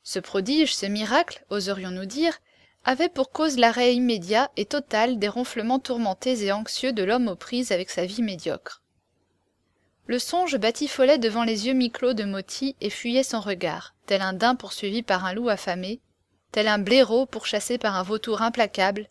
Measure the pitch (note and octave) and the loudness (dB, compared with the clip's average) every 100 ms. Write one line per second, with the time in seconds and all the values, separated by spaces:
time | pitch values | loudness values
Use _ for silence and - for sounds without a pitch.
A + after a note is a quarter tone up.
0 | - F#3+ - G3 F#3+ D4+ D4 - G3 G#3 | -8 -8 -4 -2 0 2 2 0 -4 -4
1 | G#3 C4+ E4+ - - G#3 F#3 G3 F#3 F#3 | 0 2 0 -4 -8 -6 -4 -6 -6 -8
2 | F#3+ B3+ E4 - _ _ _ _ - C4 | -6 -2 0 -2 _ _ _ _ -2 2
3 | F4 C4+ C4+ - D#4 B3+ A#3 A#3 B3 B3 | 0 0 -2 0 0 4 4 4 4 4
4 | B3 A3 E3+ G#3+ C#4+ - G#3 D4 - G#3+ | 2 0 2 2 2 -2 -4 -4 -2 2
5 | A#3+ A#3 G3+ A#3 B3 A#3 A3 C4 - A#3+ | 2 2 -2 -2 -4 -2 0 0 0 -2
6 | G#3+ F#3 B3+ B3 G3+ G3+ A3 - B3+ A3 | -2 -2 -2 0 0 -2 -4 -4 -2 0
7 | F#3+ B3 A#3 F3 - A#3+ B3 F3+ F#3 - | 2 2 0 -4 -6 -4 0 -2 -2 -4
8 | F3+ G#3+ A3 F3+ D#3+ - - - _ _ | -4 -2 -4 -4 -6 -6 -8 -18 _ _
9 | _ _ _ _ _ _ _ _ _ _ | _ _ _ _ _ _ _ _ _ _
10 | - A#3+ - F4 F4+ C4+ A3 - D4 - | -4 -4 0 0 0 2 0 0 -2 4
11 | C4 D4+ A3+ A3+ A3+ A3 A3+ C4 B3 - | 6 6 4 0 0 0 2 2 2 0
12 | B3+ A3 G3+ G3 F#3+ - C4+ - G#3 - | 0 0 -2 -4 -6 -6 -6 -4 -6 -4
13 | A#3+ B3 C4 A3+ G#3 F3+ F3 E3 - _ | 0 2 2 -2 -4 -2 -2 -4 -10 _
14 | - G3 F#3+ F#3 A3+ B3+ G3 - G3+ A3 | -2 0 0 2 2 2 -4 -8 -4 -4
15 | A#3 F#3 F#3 G3 A#3+ G3 - F3+ F#3 A#3+ | 0 0 -2 -2 0 0 -2 -6 -6 -10
16 | _ _ _ _ _ G#3+ G#3+ G#3 G3 B3+ | _ _ _ _ _ 0 2 2 4 6
17 | A3 A#3 C4 A3 - G#3 - A#3+ A3 F#3+ | 6 4 0 -4 -4 -4 -2 -2 -2 -2
18 | F#3 A3 A3+ G#3 A3+ A#3 G#3+ - F#3+ G3+ | -2 -4 -2 0 0 2 0 2 0 0
19 | G#3 | -8